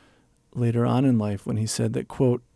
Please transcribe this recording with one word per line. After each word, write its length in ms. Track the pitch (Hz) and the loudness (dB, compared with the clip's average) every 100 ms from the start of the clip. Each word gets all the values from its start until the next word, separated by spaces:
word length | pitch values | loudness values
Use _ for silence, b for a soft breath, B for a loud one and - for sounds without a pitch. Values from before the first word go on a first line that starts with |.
| b b b _ _ | b b b _ _
later 320 | 120 120 117 120 | -2 0 2 2
on 180 | 123 | 2
in 140 | 135 117 | 2 2
life 280 | 104 98 - | 0 -4 -4
when 120 | 110 | -4
he 80 | 110 | -2
said 260 | - 113 | -2 -2
that, 160 | 110 - | -2 -6
quote, 340 | - 131 123 - | 0 0 0 -6